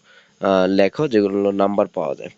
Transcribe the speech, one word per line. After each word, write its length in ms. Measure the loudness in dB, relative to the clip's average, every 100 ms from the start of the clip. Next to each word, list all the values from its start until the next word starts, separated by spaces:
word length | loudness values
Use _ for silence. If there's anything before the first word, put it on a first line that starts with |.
| _ _ _ -6
আহ, 260 | 0 2 2
লেখো, 420 | 2 2 0 0
যেগুলো 420 | 2 2 0 -2
নাম্বার 360 | 0 0 0 -2
পাওয়া 280 | -4 -6
যায়। 160 | -8 -12